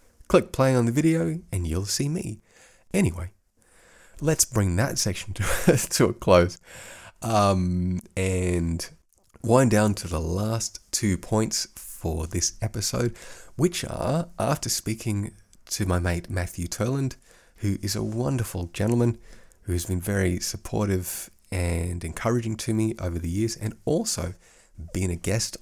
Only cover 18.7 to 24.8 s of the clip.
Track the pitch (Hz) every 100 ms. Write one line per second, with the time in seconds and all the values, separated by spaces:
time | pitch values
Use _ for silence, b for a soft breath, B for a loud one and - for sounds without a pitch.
18.7 | - 107 120 120 117 b b b b -
19.7 | 87 90 90 95 101 92 90 - - -
20.7 | 110 101 92 87 - - _ - 90 87
21.7 | 85 87 87 82 - 113 123 113 110 -
22.7 | 110 110 113 90 85 85 95 113 - 110
23.7 | - - 165 226 - 87 - b b b
24.7 | -